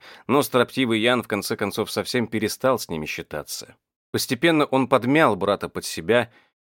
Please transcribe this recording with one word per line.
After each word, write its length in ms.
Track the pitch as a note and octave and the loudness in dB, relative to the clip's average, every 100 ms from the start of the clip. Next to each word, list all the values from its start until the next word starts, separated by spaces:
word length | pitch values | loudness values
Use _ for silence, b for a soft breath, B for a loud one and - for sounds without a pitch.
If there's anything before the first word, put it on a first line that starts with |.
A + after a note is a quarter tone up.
| B B B | B B B
но 140 | C3+ | 2
строптивый 580 | B2+ B2+ A#2 - B2+ A2+ | 2 2 2 0 0 2
Ян 240 | A#2 B2 | 2 0
в 40 | - | -2
конце 280 | G#2 - A2+ | -4 -4 -4
концов 340 | G2+ A2+ G2+ | -4 -4 -4
совсем 380 | - F#2 B2 A2+ | -4 -2 -2 -2
перестал 500 | A2 G2+ - C3 B2 | -2 -4 -2 0 0
с 120 | - | -4
ними 160 | E2 D2+ | -8 -6
считаться. 720 | - - D2+ C#2+ - - - _ _ _ | -10 -10 -10 -10 -12 -14 -20 _ _ _
Постепенно 540 | A2 - A#2 E3+ D#3 C#3+ | -6 -4 0 2 2 2
он 220 | C3 B2+ | 0 2
подмял 480 | C3 A#2+ D3 C#3+ G2 | 2 2 4 4 2
брата 340 | G2 G2 E2+ | 0 -2 -4
под 160 | F2+ - | -8 -8
себя, 440 | - E2 A#2 A2+ b b b | -4 2 2 2 b b b